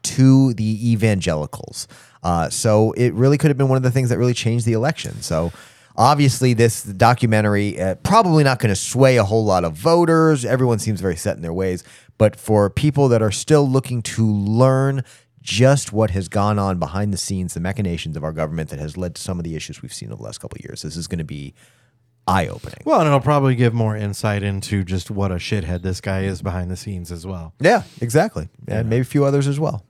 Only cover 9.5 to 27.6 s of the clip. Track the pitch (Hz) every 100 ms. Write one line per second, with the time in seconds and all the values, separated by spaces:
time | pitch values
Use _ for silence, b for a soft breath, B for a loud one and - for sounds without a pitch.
9.5 | 92 85 78 131 170 170 165 160 147 120
10.5 | 127 127 110 107 98 95 82 104 - 82
11.5 | 87 95 90 B B B _ - - -
12.5 | 107 101 - 151 143 135 117 110 - -
13.5 | 151 143 131 - 123 - - 110 104 101
14.5 | 113 131 131 135 135 b b b _ -
15.5 | 98 127 139 - 104 110 92 87 104 101
16.5 | 104 98 90 76 95 104 92 - 95 90
17.5 | - 90 - 95 85 80 76 78 80 78
18.5 | 80 76 71 76 73 85 - - 87 82
19.5 | 80 - 78 - - 55 55 55 - -
20.5 | - - - 78 80 80 90 73 73 71
21.5 | b b b b b _ _ - 95 78
22.5 | 50 - - - 269 156 143 131 147 135
23.5 | 120 120 117 110 107 104 101 110 104 101
24.5 | 98 - 101 90 92 - 101 98 87 -
25.5 | 107 82 87 92 90 101 95 98 87 95
26.5 | 90 90 92 107 95 85 85 90 92 80
27.5 | _